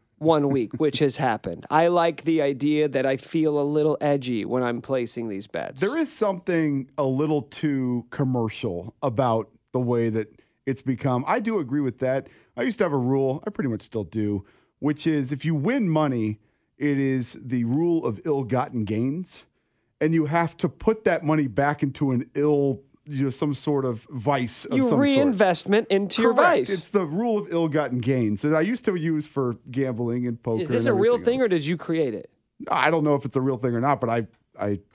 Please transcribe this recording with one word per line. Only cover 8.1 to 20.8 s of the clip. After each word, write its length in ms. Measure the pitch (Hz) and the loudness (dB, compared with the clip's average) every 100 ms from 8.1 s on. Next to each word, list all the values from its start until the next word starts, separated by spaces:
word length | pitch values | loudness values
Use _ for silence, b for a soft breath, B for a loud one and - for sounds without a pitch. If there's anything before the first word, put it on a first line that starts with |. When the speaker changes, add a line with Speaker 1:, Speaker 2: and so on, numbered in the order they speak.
Speaker 2:
commercial 840 | - 135 127 110 - 117 87 98 - | -2 0 0 -2 -4 -6 -6 -8 -4
about 460 | 139 107 127 113 104 _ _ | -2 0 2 2 -2 _ _
the 80 | 127 | -2
way 300 | 123 120 117 | 0 2 2
that 180 | 110 107 - b b - | 0 -4 -12 b b -6
it's 160 | 123 | -4
become. 420 | 135 120 139 123 - | -4 -2 0 -2 0
I 140 | 226 | -2
do 180 | 220 214 | 0 -2
agree 220 | 123 143 | -2 -2
with 180 | 135 - | -2 -2
that. 280 | 127 135 135 b b | -2 -2 -4 b b
I 80 | - | -4
used 120 | 254 202 | -4 0
to 60 | |
have 80 | 180 | 0
a 60 | 143 | 2
rule, 440 | 123 135 135 127 - | 2 2 0 -2 -6
I 40 | |
pretty 200 | - 139 | -4 -4
much 100 | 110 | -4
still 240 | - 113 | -6 -6
do, 400 | 95 110 104 101 b b b b | -4 -2 -2 -2 b b b b
which 260 | 143 147 165 | -4 -2 0
is 260 | 151 131 | 0 -2
if 140 | 143 160 | -4 -2
you 80 | |
win 340 | 156 160 269 190 | 0 0 0 0
money, 500 | 156 147 123 107 107 _ _ _ _ | 2 2 0 -2 -4 _ _ _ _
it 220 | 143 139 | -2 0
is 400 | 135 131 120 - | 0 0 -4 -10
the 220 | 131 127 | -6 -2
rule 400 | 117 139 170 165 | 0 0 2 0
of 160 | 160 104 165 | -2 -4 -2
ill-gotten 580 | 139 120 127 135 120 | -2 0 -2 -2 -4
gains, 600 | 107 107 127 160 180 - - _ _ _ _ _ | -2 -2 -2 -4 -8 -14 -20 _ _ _ _ _
and 100 | 156 | 2
you 120 | 160 147 | 2 2
have 300 | 170 165 - | 2 0 -2
to 100 | 165 | -4
put 360 | - | 0